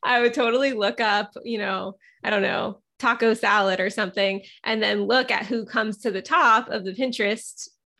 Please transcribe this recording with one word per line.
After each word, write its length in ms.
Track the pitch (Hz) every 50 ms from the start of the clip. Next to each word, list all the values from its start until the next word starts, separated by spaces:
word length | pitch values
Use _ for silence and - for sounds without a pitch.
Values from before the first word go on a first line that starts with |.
| -
I 180 | 240 247 240
would 120 | 240 240 240
totally 400 | 294 240 233 233 262 277 269 247
look 260 | 214 202 202 - -
up, 320 | 226 214 202 208 208 208 - - -
you 140 | 240 233 208
know, 380 | 202 196 190 185 190 190 190 _ _ _ _ _ -
I 60 | 208
don't 100 | 214 202
know, 400 | 190 185 - - - 208 196 - _ _ _
taco 360 | - 262 233 233 233 233 226 214
salad 440 | 226 240 208 208 214 196 196 185 185
or 100 | 185 202
something, 500 | - 220 208 180 - 208 196 196 196 196 190 - - _ -
and 180 | - 226 220
then 220 | 214 208 208 208 202
look 240 | 202 240 262 247 247
at 140 | 208 190 202
who 200 | 190 247 226 202
comes 340 | - - 226 220 214 208 -
to 120 | - 220
the 100 | 190 190 185
top 460 | - 320 349 294 233 220 220 - -
of 140 | - 220 180
the 80 | 190 185
Pinterest, 720 | 233 262 254 240 - 208 202 220 226 - - - - - - _ _ _ _ _